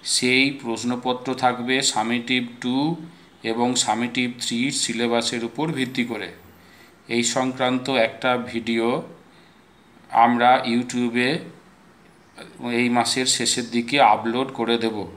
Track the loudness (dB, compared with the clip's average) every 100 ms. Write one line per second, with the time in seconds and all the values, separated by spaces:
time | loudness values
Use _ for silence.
0 | -2 0 4 4 4 0 -6 -4 -4 -4
1 | -4 -4 -4 0 0 0 0 0 0 0
2 | -2 -2 0 -2 -2 -6 -4 0 0 -2
3 | -8 -18 -20 -8 -4 0 0 0 0 0
4 | -2 -2 -4 -4 -6 -2 -2 -2 -4 -2
5 | 0 0 0 -4 -6 -4 -4 -2 -4 -2
6 | -4 -4 -10 -14 -20 -20 -20 -20 -20 -20
7 | -4 -2 0 0 -2 0 0 0 0 0
8 | 0 0 0 0 -2 -6 -2 0 0 -2
9 | -6 -18 -20 -20 -20 -20 _ _ _ -20
10 | -2 4 4 6 6 4 4 0 0 -2
11 | 0 0 0 -2 -6 -20 -20 -20 -20 -20
12 | -20 -20 _ -20 -20 -10 -2 0 2 2
13 | 2 0 0 0 0 0 0 -2 0 6
14 | 6 6 2 -2 -4 -2 0 2 2 -2
15 | -8